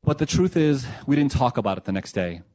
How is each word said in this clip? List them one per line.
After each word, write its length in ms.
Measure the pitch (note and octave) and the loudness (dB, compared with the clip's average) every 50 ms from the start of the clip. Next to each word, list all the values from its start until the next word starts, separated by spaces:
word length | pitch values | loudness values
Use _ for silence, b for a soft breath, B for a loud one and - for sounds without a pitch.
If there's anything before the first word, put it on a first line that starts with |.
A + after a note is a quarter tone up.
But 160 | - - D3 - | 2 0 0 0
the 80 | D#3 | -2
truth 300 | - - E3+ F#3 F#3 - | 0 2 2 2 2 2
is, 300 | E3+ D#3 D3+ D3 C3+ B2 A#2 B B B | 2 2 2 2 0 -2 -8 B B B
we 80 | - C#3+ | 0 2
didn't 180 | D3 D3 C#3 | 2 2 2
talk 240 | - - C3+ A#2+ - | 2 2 0 2 0
about 220 | B2 G2+ G2+ F#2+ F#2+ | 0 0 0 -2 -2
it 60 | - | -4
the 80 | - | -4
next 200 | G2 G2 F2+ - | -4 -4 -4 -4
day 300 | - G2+ F2+ F2 E2+ E2+ - _ | -4 -4 -4 -4 -6 -10 -14 _